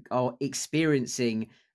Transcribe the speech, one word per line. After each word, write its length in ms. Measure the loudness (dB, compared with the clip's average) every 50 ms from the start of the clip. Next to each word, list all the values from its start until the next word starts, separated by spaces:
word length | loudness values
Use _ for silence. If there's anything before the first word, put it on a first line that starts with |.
| -8 -4
are 260 | -2 0 0 0 -2 -4
experiencing 1080 | -6 -4 -4 -6 -6 -2 0 2 4 4 4 2 2 -2 -2 0 0 0 0 -2 -4 -6 -10 _ _ _